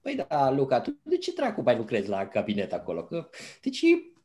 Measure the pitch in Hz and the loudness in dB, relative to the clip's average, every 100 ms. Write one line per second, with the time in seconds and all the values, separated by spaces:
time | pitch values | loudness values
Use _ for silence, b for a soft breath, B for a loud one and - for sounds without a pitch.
0 | 277 269 - 147 135 139 135 123 - 294 | -6 -6 -2 2 2 2 2 2 0 -6
1 | - 339 359 339 269 - 117 117 110 113 | -2 -2 0 -2 -2 0 2 2 2 -2
2 | 101 98 95 104 104 101 92 87 - 85 | 0 -2 -2 -2 0 -2 -2 -4 -4 -6
3 | 82 165 - B B B - 269 330 339 | -6 -8 -8 B B B -6 2 4 4
4 | - - | 2 -16